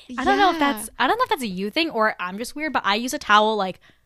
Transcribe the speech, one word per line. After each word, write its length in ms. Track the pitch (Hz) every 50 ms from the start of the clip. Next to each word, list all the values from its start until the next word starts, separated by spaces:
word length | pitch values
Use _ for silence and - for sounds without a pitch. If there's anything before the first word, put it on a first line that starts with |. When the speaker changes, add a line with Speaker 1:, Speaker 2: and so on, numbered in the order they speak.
| - - 247
Speaker 1:
I 80 | 233 262
don't 120 | 359 403 392
know 100 | 403 359
if 60 | 339 320
Speaker 2:
Yeah. 140 | 285 285 247
Speaker 1:
that's, 160 | 214 - - -
I 100 | - 240
don't 100 | 277 415 466
know 40 | 508
if 60 | -
that's 140 | 427 302 247
a 40 |
you 220 | 208 180 180 196 208
thing 220 | - 311 330 -
or 240 | - 226 214 214 - -
I'm 180 | 180 180 190 208
just 160 | 247 - -
weird, 180 | 294 311 311 254
but 80 | - -
I 100 | 196 202
use 180 | 226 240 254 302
a 60 | 285
towel, 360 | - - 208 214 214 220 220
like, 240 | 208 190 185 175 - _ _ _ _ _